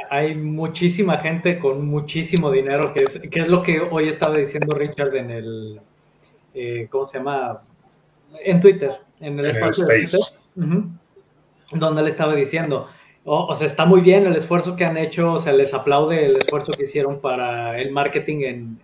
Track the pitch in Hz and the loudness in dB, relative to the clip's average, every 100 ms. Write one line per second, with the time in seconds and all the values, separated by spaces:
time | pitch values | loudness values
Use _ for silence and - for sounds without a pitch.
0 | - 143 151 156 151 156 165 - 175 175 | -4 -2 -2 -2 -6 -4 -6 0 0 2
1 | 185 151 160 165 180 175 139 135 147 147 | 0 0 -2 -2 -2 0 -2 -2 -2 -4
2 | 147 165 165 180 151 135 135 143 151 - | -4 -6 0 0 2 2 2 0 0 0
3 | 135 - - 165 165 180 175 160 175 160 | 0 -2 -6 -4 2 2 2 0 0 0
4 | 156 151 156 151 139 151 151 143 147 147 | -2 0 0 0 -2 -2 -4 -2 -4 -2
5 | 143 131 120 117 113 113 110 107 _ _ | -2 -2 -6 -8 -10 -10 -12 -16 _ _
6 | _ _ _ _ _ 131 120 120 113 135 | _ _ _ _ _ -12 -8 -8 -6 -4
7 | 135 135 135 139 123 117 - _ _ _ | -4 -6 -6 -4 -6 -8 -16 _ _ _
8 | _ _ _ - 196 175 196 185 139 - | _ _ _ -8 2 6 6 6 -2 -8
9 | - _ 151 143 147 - 165 165 165 113 | -16 _ -10 -4 -2 0 -2 0 2 2
10 | 90 185 208 - _ 185 151 180 175 - | 2 0 0 -6 _ -6 -2 -2 -2 -10
11 | _ _ _ _ _ _ _ 160 160 151 | _ _ _ _ _ _ _ -2 -2 0
12 | 156 147 156 147 135 160 156 139 - - | 0 0 0 0 0 -2 -2 -4 -6 -18
13 | _ _ - 151 170 151 151 - 165 185 | _ _ -2 -2 0 -2 -2 2 6 8
14 | 175 196 190 160 - 175 180 175 170 160 | 8 6 6 2 2 0 0 -2 -2 0
15 | 160 - 170 165 156 135 135 135 143 143 | -4 0 0 0 2 4 4 0 2 2
16 | 156 165 143 131 139 147 143 143 139 151 | 4 2 4 4 2 -2 -4 -6 -4 -2
17 | 139 139 135 123 123 117 117 117 135 139 | -2 -2 -4 -4 -4 -4 -6 -4 -4 -2
18 | 139 147 147 151 131 120 117 113 | -2 -2 -4 -4 -4 -6 -12 -14